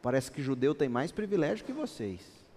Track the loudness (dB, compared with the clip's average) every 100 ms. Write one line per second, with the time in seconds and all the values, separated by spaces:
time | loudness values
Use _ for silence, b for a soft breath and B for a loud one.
0 | 2 2 0 -4 -2 2 2 4 2 2
1 | -2 -4 0 2 2 0 -4 -6 -6 -4
2 | -6 -6 -12 -20 -20